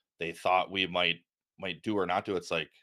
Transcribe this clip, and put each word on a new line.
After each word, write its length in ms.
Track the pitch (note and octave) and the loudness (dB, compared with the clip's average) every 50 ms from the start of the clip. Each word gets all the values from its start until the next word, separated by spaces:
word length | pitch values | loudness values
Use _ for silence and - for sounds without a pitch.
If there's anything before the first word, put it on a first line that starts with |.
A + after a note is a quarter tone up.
| _ _ _ - | _ _ _ -8
they 120 | E2+ E2 | -8 -8
thought 400 | E2 - - F#2 F#2 F#2 F2+ - | -6 -2 0 4 4 4 4 2
we 140 | F#2 G2 F#2 | 0 -2 0
might, 320 | E2+ F2 F2+ F2+ F2 E2+ E2+ _ _ _ _ _ _ _ - | 0 2 2 2 2 0 -2 _ _ _ _ _ _ _ -10
might 220 | F2+ F#2+ F2 D#2+ | -8 -8 -8 -6
do 160 | - A2 G#2+ G2+ | -4 -2 0 2
or 80 | F#2 | 2
not 180 | E2+ F2+ G2 G#2 | 2 2 0 0
do. 120 | - G2+ | 0 -2
It's 160 | F2 - - | -4 -2 -2
like, 180 | F2 E2 D#2 - _ _ | -2 -2 -2 -4 _ _